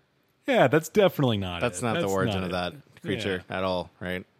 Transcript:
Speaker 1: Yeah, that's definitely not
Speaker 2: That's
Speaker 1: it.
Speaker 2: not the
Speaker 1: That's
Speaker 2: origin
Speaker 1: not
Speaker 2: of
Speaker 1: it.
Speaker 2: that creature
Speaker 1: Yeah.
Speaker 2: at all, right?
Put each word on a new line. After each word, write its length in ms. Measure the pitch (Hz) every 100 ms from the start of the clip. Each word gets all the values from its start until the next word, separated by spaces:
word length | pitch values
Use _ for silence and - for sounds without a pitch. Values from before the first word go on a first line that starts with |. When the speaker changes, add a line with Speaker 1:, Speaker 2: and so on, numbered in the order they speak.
| _ _ _ _ -
Speaker 1:
Yeah, 220 | 233 139
that's 180 | 151 165
definitely 500 | 208 190 - 131 104
not 220 | 92 87
Speaker 2:
That's 200 | 120 -
Speaker 1:
it. 40 |
Speaker 2:
not 120 | 120 160
the 60 |
Speaker 1:
That's 120 | 101
Speaker 2:
origin 220 | 95 95 98
Speaker 1:
not 20 |
Speaker 2:
of 60 | 90
Speaker 1:
it. 20 |
Speaker 2:
that 480 | 90 87 139 - -
creature 420 | - 95 101 92 -
Speaker 1:
Yeah. 80 | 95
Speaker 2:
at 60 | 95
all, 240 | 90 85 _
right? 260 | 90 90 -